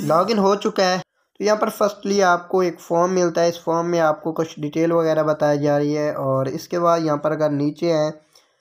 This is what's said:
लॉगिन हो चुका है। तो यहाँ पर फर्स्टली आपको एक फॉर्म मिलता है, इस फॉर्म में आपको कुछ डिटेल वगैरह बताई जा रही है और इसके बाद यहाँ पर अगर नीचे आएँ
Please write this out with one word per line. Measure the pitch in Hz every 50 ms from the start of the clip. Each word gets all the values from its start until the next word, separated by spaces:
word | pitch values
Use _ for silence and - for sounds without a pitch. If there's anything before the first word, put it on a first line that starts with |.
लॉगिन | 185 147 151 165 190 202 233 208
हो | 190 196 202
चुका | 202 - 220 202 - 196
है। | 180 185 185
तो | - _ _ _ _ _ _ - 196
यहाँ | 208 214 214
पर | 220 214
फर्स्टली | - - 214 202 202 - - 202 202 202
आपको | 190 180 175 170 175 - - 185
एक | 185 175 165 -
फॉर्म | - - 175 170 175 180
मिलता | 185 180 175 170 165 170
है, | 170 170
इस | 170 - -
फॉर्म | 175 165 170 170
में | 175 175 170
आपको | 160 156 151 151 - 165
कुछ | 160 - 160 160 - -
डिटेल | 151 147 147 160 165 170
वगैरह | 170 170 165 160 156 156
बताई | 156 151 151 151 156 147 147 143
जा | 147 147 147 147
रही | 147 147
है | 151 151 147 151 -
और | - 139 135 135 135 135 131
इसके | - 160 - - - 175
बाद | 175 170 170 170 165
यहाँ | 156 147 147
पर | 147 156
अगर | 156 151 156 151
नीचे | 147 143 143 151 156 - 170 170
आएँ | 165 156 151 156 160 - _ _ _ _ _ _ _ _